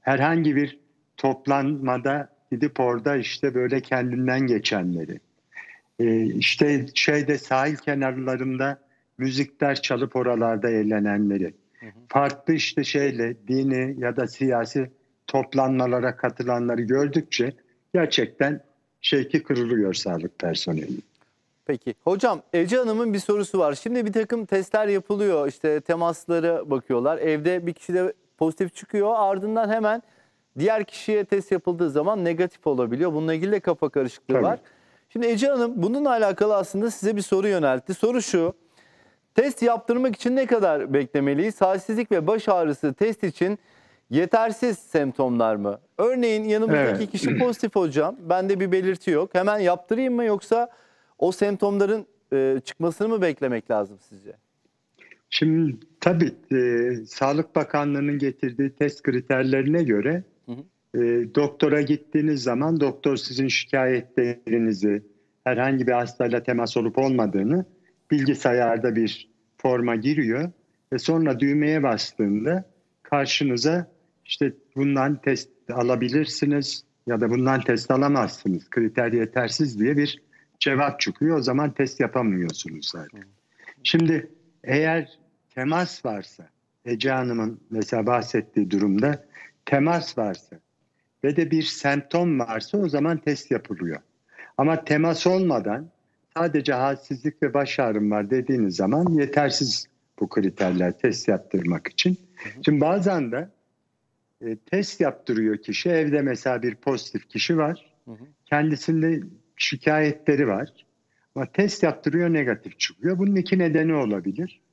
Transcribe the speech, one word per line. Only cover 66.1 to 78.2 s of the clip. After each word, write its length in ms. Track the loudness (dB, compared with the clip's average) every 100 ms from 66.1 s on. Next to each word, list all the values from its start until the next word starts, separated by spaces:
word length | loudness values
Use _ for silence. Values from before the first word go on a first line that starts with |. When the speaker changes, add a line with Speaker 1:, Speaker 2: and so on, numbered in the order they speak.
| -2 0 0
Speaker 1:
temas 340 | 0 -2 0 0
olup 200 | 0 2
olmadığını 680 | 2 2 2 0 2 0 -2 _ _ _ _
bilgisayarda 840 | 0 2 0 2 2 2 2 0 0
bir 340 | 0 -4 -16 _ _ -4
forma 380 | 0 2 0 0
giriyor 560 | 0 0 0 -2 -4 -10 _ _ _
ve 60 | -4
sonra 400 | 0 2 2 2
düğmeye 440 | 2 2 2 2
bastığında 800 | 2 0 -4 -2 0 0 0 -2 -4 _ _ _
karşınıza 840 | -2 0 0 0 0 0 0 0 -4 _ _ _ -12
işte 220 | -2 -2 -4 _ -2
bundan 460 | 0 2 0 0
test 280 | -2 -2 -4 _ -8
alabilirsiniz 1120 | -2 0 0 2 0 0 -2 0 0 -2 -8 _ _ -4
ya 140 | 0
da 80 | 2
bundan 320 | 2 2 2
test 300 | 0 -2 2
alamazsınız, 800 | 2 4 2